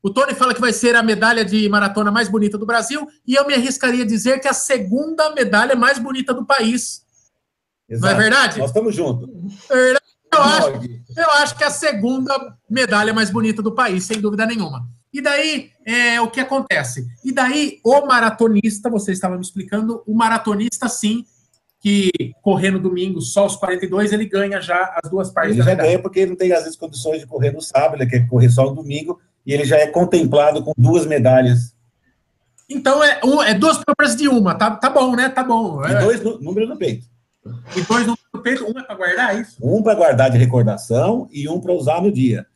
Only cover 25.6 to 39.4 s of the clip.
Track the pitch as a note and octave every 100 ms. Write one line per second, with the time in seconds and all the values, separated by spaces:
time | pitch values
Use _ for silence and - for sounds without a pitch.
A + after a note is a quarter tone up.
25.6 | B2 F#3 D#3 F3 F#3 F#3+ F#3+ F3+ F#3 E3+
26.6 | D#3+ - D#3+ - D#3+ D#3+ C3+ C3+ C#3+ D3
27.6 | - C3+ D3+ D3 B2+ B2 A#2+ B2 B2 A#2+
28.6 | C3+ C#3 C#3 C#3+ D#4 - _ _ C3 C#3+
29.6 | C#3 D#3 D3+ F3 F3 F3 C#3+ D3 D3 D3+
30.6 | D3+ D3+ D#3 E3+ D#3 D3 B2 B2+ B2+ A#2+
31.6 | - _ _ _ _ _ _ _ _ _
32.6 | _ C#4 C4 C#4+ D4 - B3+ D4 G#3+ G3
33.6 | D#4 D4+ - C#4+ C#4+ A3+ C#4+ B3 F#3+ D#3+
34.6 | G#3+ G#3+ C#4+ D4 B3+ A#3+ C4 C4 B3+ A#3
35.6 | G#3 D3 C#3 - G3+ A#3 G#3+ G#3+ D3 G3
36.6 | A3+ D4+ F3+ G3+ - _ _ _ - -
37.6 | - F#3 F3 A#3 A3+ A3+ _ G3 A#3+ C4
38.6 | G#3+ B3+ B3+ F#3+ F3+ F3 A#3 G#3